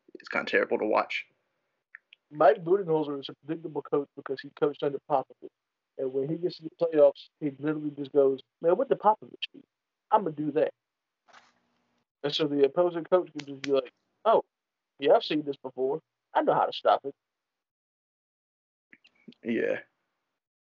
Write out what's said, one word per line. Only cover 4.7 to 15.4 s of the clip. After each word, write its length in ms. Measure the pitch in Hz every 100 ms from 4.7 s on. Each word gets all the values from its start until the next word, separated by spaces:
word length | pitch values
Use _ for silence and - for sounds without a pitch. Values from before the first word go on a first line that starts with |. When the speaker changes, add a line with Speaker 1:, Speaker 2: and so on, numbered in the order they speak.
| 139
Speaker 2:
under 160 | 147 135 -
Popovich. 400 | 139 - _ 147 _ _ _ _ -
And 160 | 135
when 160 | 135 139
he 80 | 165
gets 220 | 175 -
to 40 |
the 60 | 160
playoffs, 600 | - 165 160 143 - - -
he 100 | 151 135
literally 320 | 151 151 151
just 220 | 143 135
goes, 280 | 143 135 131 - _
"Man, 160 | 165 -
what 120 | 277
did 100 | -
Popovich 480 | 202 214 - - -
do? 100 | - - _ _ _ -
I'ma 200 | 220 175
do 220 | 147 151
that." 200 | 147 135 - _ _ _ _ _ - _ _ _ _ _ _ _ _
And 100 | 143
so 120 | 147 151
the 180 | 143
opposing 400 | 139 170 180 170
coach 280 | 160 185 156
can 140 | 151 143
just 160 | 135
be 100 | 139
like, 200 | 135 127 - _ _
"Oh, 200 | 214 214 - _ _ _ _ -
yeah, 160 | 143
I've 100 | 135
seen 180 | - 151